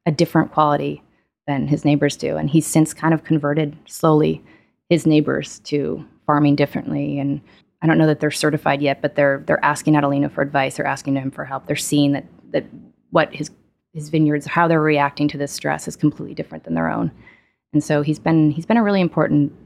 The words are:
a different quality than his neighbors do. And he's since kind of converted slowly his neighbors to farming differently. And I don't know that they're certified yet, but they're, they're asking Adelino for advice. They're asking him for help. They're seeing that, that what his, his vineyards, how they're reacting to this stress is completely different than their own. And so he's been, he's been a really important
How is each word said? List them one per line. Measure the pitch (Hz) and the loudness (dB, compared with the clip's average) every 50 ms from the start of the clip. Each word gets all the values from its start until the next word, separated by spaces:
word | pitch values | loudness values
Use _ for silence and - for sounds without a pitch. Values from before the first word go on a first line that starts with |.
| - | -4
a | 170 | -2
different | 151 135 170 160 - 165 156 - | 0 0 0 2 2 0 0 0
quality | - - 156 147 147 147 143 143 147 147 _ _ _ _ _ _ _ _ _ | 0 0 2 2 2 0 -2 -4 -8 -10 _ _ _ _ _ _ _ _ _
than | - 143 135 143 | -4 -4 -2 -2
his | 139 147 - - | -2 -2 0 2
neighbors | 147 147 143 147 143 - | 2 2 2 2 0 -2
do. | - - 143 156 | -2 -6 -6 -4
And | 156 156 147 | -4 -2 2
he's | 139 165 151 | 2 2 2
since | - - 160 156 151 - | 2 2 2 2 2 0
kind | - - 160 165 | -2 0 0 0
of | 156 - | 0 0
converted | - 160 151 139 143 147 156 156 147 151 - _ | 0 -2 0 0 0 0 0 -2 -4 -6 -10 _
slowly | - - - - 165 156 151 156 156 160 151 - - _ _ _ _ _ _ _ | -20 -6 0 2 4 4 4 4 2 0 -4 -8 -20 _ _ _ _ _ _ _
his | - 175 160 - | 0 0 2 2
neighbors | 160 156 151 147 143 135 143 151 - - - - | 4 4 4 2 2 -2 -4 -6 -8 -14 -18 -10
to | - 147 147 139 156 - - 147 - _ _ _ | -6 -4 -4 -4 -4 -6 -8 -12 -16 _ _ _
farming | - 147 147 151 143 143 | 0 2 4 4 4 4
differently. | 143 143 - - - - - 147 143 143 147 143 143 | 2 2 0 -2 -6 -6 -6 -6 -6 -4 -4 -6 -4
And | 135 139 139 143 - _ _ _ _ _ _ - | -4 -4 -6 -6 -10 _ _ _ _ _ _ -4
I | - | 0
don't | 160 160 | 2 2
know | 160 160 | 4 4
that | 156 151 - | 2 2 0
they're | 151 147 | -2 -4
certified | - - - 151 147 147 - 151 143 139 | -2 -2 -2 -2 -2 0 0 0 0 0
yet, | 147 139 139 - | 0 -2 -2 -2
but | - 143 - | -4 -4 0
they're, | - 143 139 139 139 151 | 2 2 2 0 0 -2
they're | - 143 - - | -2 -2 0 0
asking | 143 147 - - 156 151 | 0 -2 0 2 2 2
Adelino | 147 143 139 143 139 143 143 | 4 2 2 0 0 -2 -2
for | - - | -2 -4
advice. | 143 139 147 143 135 135 - | -4 -2 0 0 -2 -2 -2
They're | - 143 | -4 -4
asking | 143 139 - - 143 139 | -4 -4 -4 -4 -4 -4
him | 135 131 135 | -4 -4 -6
for | - - - | -8 -10 -10
help. | 131 135 135 - | -8 -10 -8 -6
They're | - 147 | -6 -6
seeing | 147 - - 151 143 143 143 143 | -6 -4 -2 2 2 2 2 2
that, | 135 - - - _ - - | -2 -4 -10 -18 _ -12 -6
that | - 139 - - - - - - _ _ _ _ | -6 -6 -6 -8 -14 -20 -20 -20 _ _ _ _
what | - 170 151 - - | 0 0 0 0 -4
his, | - 147 - - _ _ _ _ _ _ _ - | -8 -10 -10 -12 _ _ _ _ _ _ _ -16
his | 160 151 151 | -14 -8 -2
vineyards, | 156 160 156 147 147 147 143 | 0 2 2 2 0 -2 -4
how | - - 170 170 | -2 0 0 2
they're | 165 165 160 | 2 2 2
reacting | 151 156 151 143 143 139 - - 147 147 | 2 2 2 2 0 0 -2 -2 -4 -4
to | - | -2
this | 143 143 143 | -4 -8 -8
stress | - - - 147 147 156 - | -8 -6 -6 -4 -4 -4 -6
is | 147 147 | -10 -6
completely | - - 151 147 - 151 139 - | -2 -2 -2 -2 -2 -10 -12 -10
different | - 160 - 160 160 - | -12 -12 -12 -14 -14 -10
than | 165 165 | -6 -4
their | - - - | -4 -2 -2
own. | - - 175 160 - - - - - _ _ _ _ _ _ _ - | -2 -2 -4 -6 -6 -10 -20 -20 -20 _ _ _ _ _ _ _ -2
And | 151 147 | -2 0
so | - 156 147 | 0 0 0
he's | 143 143 151 - | 0 0 -2 -2
been, | - 165 165 160 156 151 | 0 0 2 4 4 2
he's | 147 160 165 | 2 0 -2
been | - 220 | 0 2
a | 233 220 | 2 2
really | 202 202 196 | 2 2 2
important | 180 165 - 165 151 - - 147 143 - - - - | 0 0 0 0 0 2 2 2 2 0 -2 -8 -20